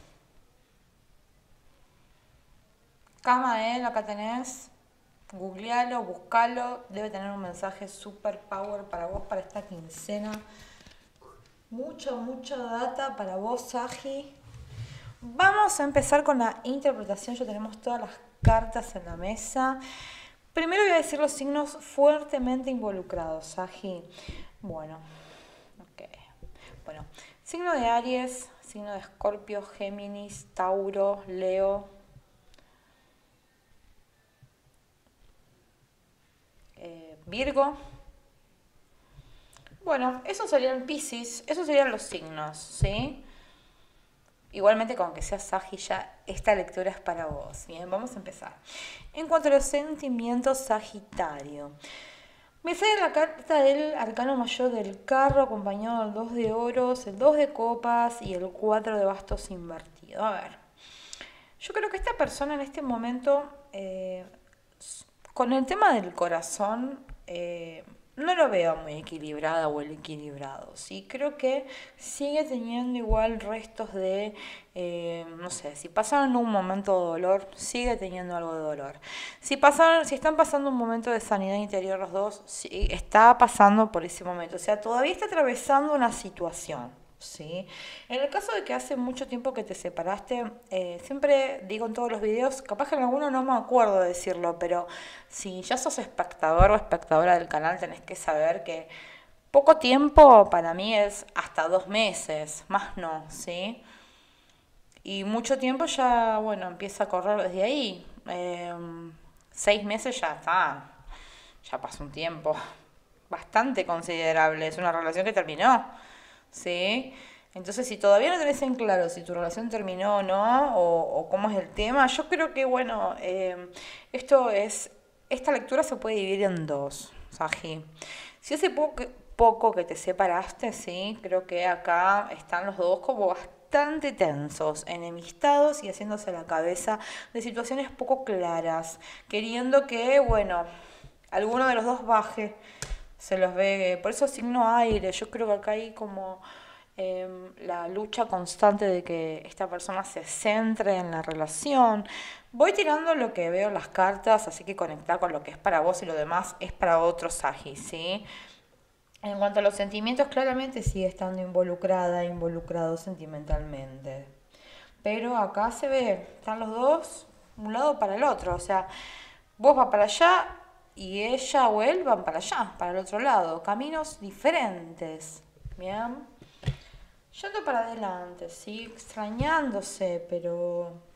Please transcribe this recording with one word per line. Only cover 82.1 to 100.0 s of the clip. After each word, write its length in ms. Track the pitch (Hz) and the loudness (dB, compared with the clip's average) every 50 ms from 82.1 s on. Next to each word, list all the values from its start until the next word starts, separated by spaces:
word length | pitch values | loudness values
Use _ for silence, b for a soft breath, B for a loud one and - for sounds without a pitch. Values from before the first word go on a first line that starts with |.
dos, 320 | 175 196 202 214 202 - - | -2 -2 -2 -2 -4 -8 -16
sí, 440 | - - - - - - 190 - - | -16 -14 -12 -12 -10 -6 -2 -2 -2
está 480 | - 175 - - - 208 220 233 247 240 | -2 -2 0 6 8 10 12 12 12 10
pasando 540 | 247 233 - - 208 202 208 220 220 214 - | 8 6 8 8 8 8 8 8 4 4 2
por 120 | 170 160 | -4 -6
ese 200 | 175 - - 180 | -6 -10 -10 -8
momento. 320 | 180 180 175 170 165 185 | -8 -8 -8 -8 -8 -10
O 20 | 175 | -6
sea, 220 | - - 208 208 | -2 0 0 0
todavía 320 | 208 220 233 247 269 320 370 | 0 -2 0 0 2 0 0
está 140 | - 427 | -2 -4
atravesando 680 | 427 392 330 285 254 240 - - - 277 277 294 302 294 | -2 0 2 2 2 0 -2 2 4 4 4 4 4 2
una 160 | 277 247 226 | 2 2 2
situación, 800 | 226 - - 190 - - 175 165 165 - - - 156 127 120 123 - - - - _ - | 0 -2 -10 -12 -10 -6 -6 -6 -6 -8 -10 -10 -8 -10 -10 -12 -16 -20 -20 -20 _ -20
¿sí? 460 | - - - - 151 151 - - - B B B B B B B B B | -18 -18 -16 -14 -12 -10 -10 -10 -12 B B B B B B B B B
En 120 | 247 254 | -4 -2
el 100 | 277 277 | -2 -2
caso 220 | - 403 392 - 440 | -2 -2 -2 -2 -4
de 100 | 392 381 | -4 -2
que 120 | - 247 | -4 -4
hace 220 | 254 254 - 285 | -4 -4 -4 -4
mucho 300 | 247 247 254 254 254 269 | -4 -4 -4 -4 -6 -8
tiempo 260 | - 254 240 247 269 262 | -6 -6 -4 -4 -4 -4
que 120 | 240 208 | -4 -6
te 100 | - 185 | -8 -8
separaste, 800 | - - 175 - - 165 180 202 202 - - 254 240 240 214 220 - - - | -8 -10 -8 -6 -6 -4 -4 -4 -4 -4 -6 -4 -4 -4 -6 -8 -14 -12 -6
eh, 300 | 190 185 180 175 175 175 - | -4 -4 -4 -4 -8 -10 -10
siempre 580 | - 277 277 285 285 285 269 269 262 277 - 196 | -10 -4 2 4 6 6 6 4 2 -4 -6 -8
digo 200 | 190 214 214 233 | -6 -6 -4 -4
en 60 | 226 220 | -4 -4
todos 180 | 247 240 233 226 | -2 -2 -2 -2
los 80 | 208 | -2
videos, 420 | 214 214 214 233 254 269 262 - - | 0 0 2 2 2 0 0 -2 -8
capaz 260 | - 208 202 285 - | -6 -4 -2 -2 0
que 60 | 320 | 0
en 80 | 285 254 | 0 2
alguno 260 | 247 254 285 302 285 | 2 2 2 0 0
no 120 | 262 262 254 | 0 0 2
me 120 | 269 262 | 2 2
acuerdo 460 | 226 - - 247 247 226 208 196 190 | 0 2 4 6 6 6 6 6 4
de 80 | 180 180 | 4 4
decirlo, 500 | 175 180 - 190 180 170 175 170 170 170 | 0 -2 -4 -4 -4 -2 0 -2 0 0
pero 280 | 185 170 180 175 175 175 B B B B B B B B | 0 0 0 0 -2 -4 B B B B B B B B
si 340 | - - - 196 180 185 185 | -14 -12 -10 -10 -10 -8 -4
ya 140 | - 247 | -2 -2
sos 220 | 254 - 311 - - | -2 -2 -2 -4 -4
espectador 720 | 202 - - - 175 - - - 165 156 160 170 185 202 | -8 -6 -4 -4 -4 -4 -2 0 2 4 8 8 8 8
o 60 | 208 | 8
espectadora 600 | 208 208 - - 170 - - 160 156 170 180 175 | 6 2 0 -4 -2 0 2 4 4 6 6 6
del 120 | 170 170 170 | 4 2 0
canal, 300 | - 151 156 165 185 185 | -4 -2 0 -2 -2 -2
tenés 200 | 185 160 151 - - | -6 -10 -10 -12 -14
que 120 | - 185 | -14 -14
saber 480 | - - - 156 151 156 165 175 196 - | -8 -4 -2 0 2 2 0 0 -2 -4
que 260 | 180 160 160 160 - B B B B B B B B B B _ _ | -8 -10 -10 -10 -14 B B B B B B B B B B _ _
poco 280 | - 277 277 311 320 311 | 6 8 10 10 8 8
tiempo 720 | 254 247 254 277 | 8 6 6 6